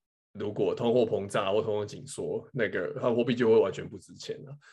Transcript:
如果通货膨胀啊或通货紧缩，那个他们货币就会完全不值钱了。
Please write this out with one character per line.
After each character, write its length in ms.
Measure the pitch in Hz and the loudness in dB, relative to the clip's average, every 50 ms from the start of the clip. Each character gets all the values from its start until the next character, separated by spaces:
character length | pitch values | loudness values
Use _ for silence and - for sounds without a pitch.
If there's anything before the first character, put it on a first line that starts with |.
| _ _ _ _ _ _ _ | _ _ _ _ _ _ _
如 200 | 98 104 104 107 | -8 -8 -6 -2
果 200 | - 107 90 90 | 0 0 0 0
通 220 | - 117 120 117 | 0 0 2 4
货 80 | 127 117 | 4 4
膨 240 | 113 113 101 98 | 4 2 -2 -4
胀 180 | 98 - 117 101 | -2 -2 -2 0
啊 80 | 98 98 | 2 2
或 80 | 110 | 2
通 140 | 110 113 104 | 2 0 -2
货 100 | 104 104 | -2 -4
紧 220 | 101 - 92 - | -6 -8 -14 -14
缩， 420 | - - - 90 76 95 - - - - | -14 -10 -8 -6 -4 -4 -6 -6 -8 -4
那 160 | 131 110 95 | -4 -4 -2
个 260 | - 98 87 - - - | -2 -4 -4 -4 -6 -2
他 80 | 123 123 | 0 0
们 80 | 117 | 2
货 80 | 120 117 | 2 2
币 100 | 127 120 | 0 2
就 160 | 123 117 110 | 2 4 6
会 80 | 113 113 | 8 6
完 140 | 98 95 - | 6 4 0
全 140 | - 92 | -4 -10
不 120 | 92 101 92 | -12 -14 -16
值 160 | - - - | -18 -18 -20
钱 260 | - - - - - - | -14 -12 -12 -10 -12 -12
了。 120 | 135 139 - - - | -16 -16 -18 -18 -20